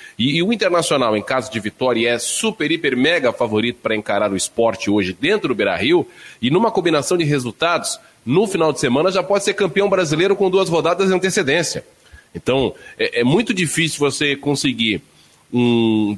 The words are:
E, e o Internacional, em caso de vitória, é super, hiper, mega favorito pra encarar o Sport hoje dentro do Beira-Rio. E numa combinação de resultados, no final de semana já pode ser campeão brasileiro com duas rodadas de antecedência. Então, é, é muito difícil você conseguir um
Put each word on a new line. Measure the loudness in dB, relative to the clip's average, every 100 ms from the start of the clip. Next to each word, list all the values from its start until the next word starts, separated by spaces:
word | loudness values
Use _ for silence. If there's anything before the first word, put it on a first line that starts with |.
| -14 -4
E, | -2 0
e |
o | 0
Internacional, | 0 0 0 0 0 2 0
em |
caso | -2 -4 -4
de | -6
vitória, | -6 -2 0 2 0
é | 0
super, | -2 -4 -4 -2 -2
hiper, | -2 0 0
mega | 2 2 0
favorito | 0 0 0 -2 -4
pra | -4 -4
encarar | -2 -2 0
o | -2
Sport | -4 0 0 0 0
hoje | 0 0 -2
dentro | -2 0 0
do | 0
Beira-Rio. | 0 0 2 2 0 -10 -20 -4
E | 0
numa | 2 2
combinação | 0 0 0 0 0
de |
resultados, | 0 0 -2 -4 -2 -2 -4 -10 -14 _ -2
no | 0 2
final | 2 0
de | 0
semana | 0 2 2
já | 0
pode | 0 0 0
ser |
campeão | 0 0 0 2
brasileiro | 2 0 2 2 2
com | 2
duas | 2 2
rodadas | 0 0 0 2
de |
antecedência. | 2 0 0 0 0 0 -6 -12 _ _ -20 -18 -8
Então, | -2 0 0 -4 -12 -6
é, | -4 0
é |
muito | 2 2 0
difícil | -2 -2 -2 -2 0
você | -2 0 -2 -2
conseguir | -2 -2 -2 0 0 -2 -6 _ -20 _ -6
um | 0 2 4 2 2 0